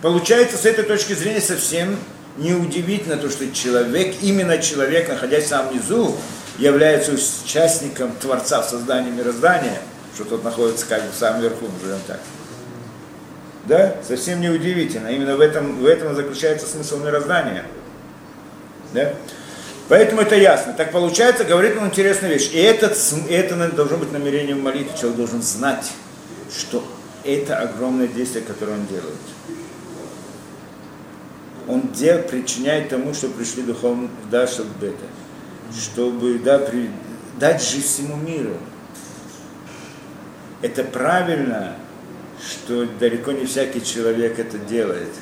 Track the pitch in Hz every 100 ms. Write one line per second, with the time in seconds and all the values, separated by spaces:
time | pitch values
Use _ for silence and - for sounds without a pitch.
0 | 160 175 170 233 240 196 220 226 202 208
1 | 208 180 185 220 - 175 - 165 180 202
2 | - - - - 160 175 165 160 170 202
3 | 165 143 143 - 131 - 127 123 117 151
4 | 185 - 202 196 175 165 - 147 135 165
5 | 165 131 127 147 151 143 127 127 107 226
6 | 202 - - - - - 139 139 156 147
7 | - 139 - - - 151 165 160 139 -
8 | 127 117 135 123 - 135 - 120 120 127
9 | 123 120 120 120 160 175 120 98 - -
10 | - - 104 113 113 113 117 110 - 110
11 | 95 - 113 113 117 - 113 90 95 95
12 | - - - - - - - - - -
13 | - - - - - - 107 160 190 -
14 | - 127 180 175 175 160 165 180 156 113
15 | 110 135 139 139 151 151 143 123 135 160
16 | 156 143 139 131 156 151 - 156 147 143
17 | 147 147 143 175 131 92 - - - -
18 | - - - - - - - - - 117
19 | 143 - - - - - - - - 180
20 | 220 220 208 214 196 139 - - 160 180
21 | 175 180 240 240 180 175 214 214 202 190
22 | 196 196 190 143 - 160 202 226 214 -
23 | - 151 151 170 180 170 170 147 143 165
24 | 151 143 143 143 143 139 135 139 139 -
25 | 120 117 117 117 - 101 135 131 - -
26 | - - - - - - - 120 - -
27 | - - 139 139 - - 120 104 127 127
28 | 123 110 123 117 113 101 104 104 101 95
29 | 82 76 - - - - - - - -
30 | - - - - - - - - - -
31 | - - - - - - - 127 127 107
32 | 151 170 - 127 - 120 135 151 151 131
33 | 135 147 131 104 117 127 120 117 120 120
34 | 123 - 104 117 127 - 107 104 101 87
35 | - - - - - - - 113 113 120
36 | 123 120 123 120 123 139 139 123 113 101
37 | - - - 123 143 160 - 139 - -
38 | 143 147 160 160 113 85 - - - -
39 | - - - - - - - - - -
40 | - - - - - - 120 - - 123
41 | 139 180 175 156 131 110 92 - - -
42 | - - - - - - - 120 117 104
43 | 120 117 143 135 127 139 131 123 113 117
44 | 113 113 117 117 113 107 101 113 104 90
45 | 85 -